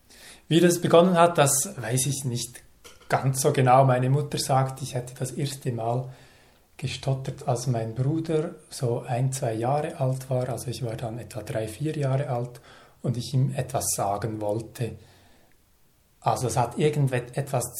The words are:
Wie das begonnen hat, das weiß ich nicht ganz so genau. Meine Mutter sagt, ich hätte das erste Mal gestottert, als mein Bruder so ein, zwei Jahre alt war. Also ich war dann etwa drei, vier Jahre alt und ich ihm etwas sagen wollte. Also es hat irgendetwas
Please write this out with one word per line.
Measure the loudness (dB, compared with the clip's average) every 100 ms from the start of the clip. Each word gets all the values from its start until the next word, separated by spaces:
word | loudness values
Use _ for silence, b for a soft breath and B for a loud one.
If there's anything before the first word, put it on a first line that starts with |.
| _ B B B B
Wie | 4
das | 6 4
begonnen | 6 8 8 8
hat, | 6 6
das | 4 4 -2 -6
weiß | -2 0 0
ich | -2
nicht | -2 -4 -6 -12 -20 _ -20 -18 -2
ganz | 0 0 2
so | 2
genau. | 4 6 8
Meine | 8 4 4
Mutter | 2 0 -4
sagt, | 0 2 2 -4
ich | -8 -8
hätte | -8 -8
das | -8
erste | -4 -6 -6 -6
Mal | -4 -2 -2 -4 B B B B B B -8
gestottert, | -8 -6 -2 -2 -4 -8 -4
als | -2 0
mein | -2 -2 -2
Bruder | -2 0 0 -2 -2 -8 -16
so | -6 -2 -2
ein, | -2 -2 -2
zwei | -2 -2
Jahre | -2 0 0 -2 -2
alt | -2 -2 -2
war. | -2 -2
Also | -6 -6
ich | -6 -6
war | -6
dann | -8 -8
etwa | -10 -12
drei, | -6 -6 -6
vier | -4 -6 -2
Jahre | 0 0 -2
alt | -4 -4 -10 B B B B
und | -4 -4
ich | -2
ihm | 0 2
etwas | 0 -4 -4 -2
sagen | -2 -2 -2 -4 -4
wollte. | -2 -4 -4 -6 -8 -8 b b b b b _ _ _ _ _ _ _
Also | -2 0 0
es | 0
hat | 0 2
irgendetwas | 0 2 0 0 -6 -6 -4 -2 -4 -4